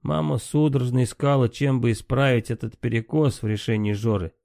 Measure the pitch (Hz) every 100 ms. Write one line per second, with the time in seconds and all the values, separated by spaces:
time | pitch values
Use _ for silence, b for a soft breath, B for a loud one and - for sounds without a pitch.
0 | 147 156 156 135 - 147 151 135 123 127
1 | 120 - 139 139 120 - 143 135 120 107
2 | - 131 139 123 - 113 113 - 117 113
3 | 110 156 147 - 110 107 - 110 104 101
4 | 113 101 82 _